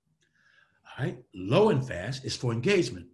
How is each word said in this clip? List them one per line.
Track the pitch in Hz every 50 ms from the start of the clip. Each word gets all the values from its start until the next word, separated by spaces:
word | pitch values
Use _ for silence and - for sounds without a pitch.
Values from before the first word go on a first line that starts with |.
| _ _ _ _ _ _ _ _ _ _ _ _ _ _ _ _ _
All | - - - 127
right? | 123 - - - _ -
Low | 92 92 95 123 180 214 220
and | 175 135 127
fast | - 90 87 90 113 139 - -
is | 113 -
for | - - 120 113
engagement. | 117 - 185 202 185 165 - - 92 87 -